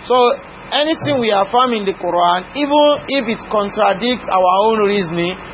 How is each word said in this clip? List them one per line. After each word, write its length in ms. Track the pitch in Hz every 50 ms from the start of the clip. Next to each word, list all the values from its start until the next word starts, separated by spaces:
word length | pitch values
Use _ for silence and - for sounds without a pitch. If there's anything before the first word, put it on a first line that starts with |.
| -
So 140 | - 240 254 247 240 214 - - - - - - - -
anything 480 | 262 294 311 320 - - 294 294 269 233
we 80 | 220
affirm 400 | 208 196 196 196 - 240 254 254 240 220
in 80 | 202 196
the 80 | 180
Quran, 440 | - - 175 170 175 175 175 175 180 185 -
even 320 | - 269 294 277 285 294 294 294 294 269 - -
if 160 | 254 277 247 214
it 100 | 226 - - -
contradicts 800 | - 214 202 202 196 208 214 202 196 185 202 240 254 226 - -
our 240 | - 190 185 180 180 190 202 220
own 160 | 226 220 208
reasoning 560 | 202 202 208 190 165 165 170 170 175 185 - - -